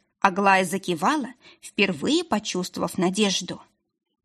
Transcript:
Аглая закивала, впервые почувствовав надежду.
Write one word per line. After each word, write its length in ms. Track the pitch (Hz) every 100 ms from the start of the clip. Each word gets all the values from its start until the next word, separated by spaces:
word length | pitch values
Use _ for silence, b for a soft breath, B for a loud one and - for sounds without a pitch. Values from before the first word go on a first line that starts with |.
| _ _ 196
Аглая 380 | 185 196 190
закивала, 640 | 185 190 185 165 196 311 226 - b b
впервые 640 | - - 196 147 202 320
почувствовав 760 | 339 208 208 180 180 - 175 -
надежду. 640 | 180 190 202 185 185 - - _ _ _ _ _